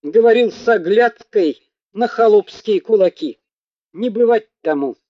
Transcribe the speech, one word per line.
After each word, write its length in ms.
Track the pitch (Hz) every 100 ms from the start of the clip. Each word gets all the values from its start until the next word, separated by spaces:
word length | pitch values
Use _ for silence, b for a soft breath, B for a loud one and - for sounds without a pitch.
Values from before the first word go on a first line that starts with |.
говорил 480 | 147 202 233 226 233
с 160 | - -
оглядкой 920 | 214 165 214 240 - - 214 160 - _ _ _
на 160 | 202 233
холопские 720 | - 226 208 - - - 196
кулаки. 600 | - 214 185 - 285 - _ _ _ _ _
Не 160 | 165 240
бывать 380 | 214 233 226 220 _
тому. 340 | 165 147 139 -